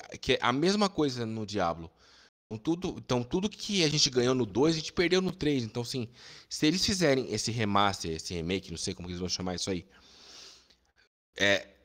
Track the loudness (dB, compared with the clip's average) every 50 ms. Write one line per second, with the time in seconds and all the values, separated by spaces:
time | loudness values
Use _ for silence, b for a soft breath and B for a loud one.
0 | -10 -16 -14 -4 0 0 2 2 2 2 2 2 2 2 2 2 2 0 2 2
1 | 0 0 0 -2 -6 -6 -6 -6 -6 -4 -2 0 0 0 -2 -4 -8 -16 _ b
2 | b b b b b b b _ _ -12 -12 -6 -2 -2 -2 -2 -4 -6 -8 -8
3 | -4 -2 -2 -2 -2 -2 -2 -2 -2 -2 -4 -8 -6 -2 2 2 2 4 4 2
4 | 2 2 4 4 4 4 4 2 0 0 2 2 4 4 2 0 -4 -4 -2 0
5 | 2 4 4 2 2 0 -2 -2 0 0 0 0 -2 -4 -6 -8 -8 -6 -6 -6
6 | -6 -8 B B B B B B B B -2 2 2 4 4 4 2 0 2 2
7 | 4 4 4 2 2 -2 -2 -2 -2 -2 -2 0 0 2 4 4 4 4 2 -2
8 | -4 -6 -6 -6 -6 -6 -6 -4 -2 0 -2 -2 -2 -6 -8 -6 -6 -6 -6 -8
9 | -8 -8 -6 -6 -4 -4 -4 -4 -4 -4 -6 -4 -4 -4 -4 -4 -6 _ B B
10 | B B B B B B B B B B B B B B B B _ _ _ _
11 | _ _ _ _ _ _ _ 0 2 2 2 2 0 -6 _ _